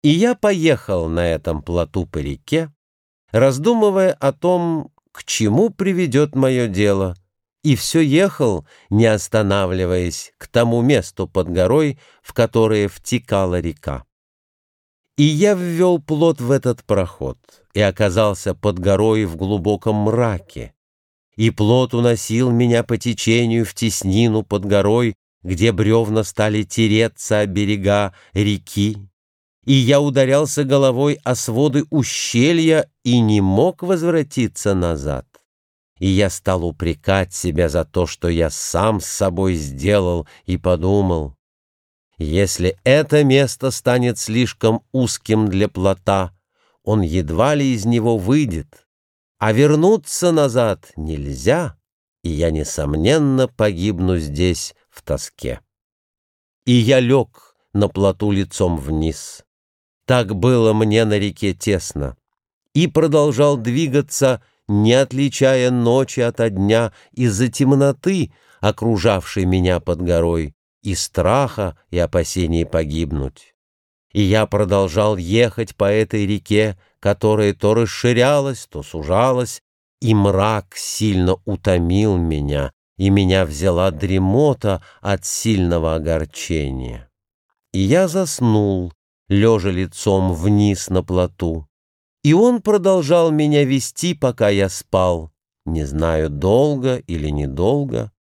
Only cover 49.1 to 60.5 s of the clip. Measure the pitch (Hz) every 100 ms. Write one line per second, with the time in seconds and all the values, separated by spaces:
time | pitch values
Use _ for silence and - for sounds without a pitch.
49.1 | _ _ _ 110 110 147 151 175 220 -
50.1 | - 175 160 139 120 113 95 - - 78
51.1 | 78 69 67 76 156 147 - _ _ _
52.1 | _ 85 76 82 78 73 - 73 76 90
53.1 | 156 143 131 127 - 107 87 98 90 92
54.1 | 87 78 71 90 82 - _ _ - -
55.1 | 71 - _ 62 60 _ _ _ _ _
56.1 | _ _ _ _ _ - 123 113 135 123
57.1 | 135 113 _ _ _ _ 101 101 92 98
58.1 | 92 104 98 95 - 92 82 67 78 80
59.1 | 78 - - _ _ _ _ _ _ -
60.1 | 127 107 101 123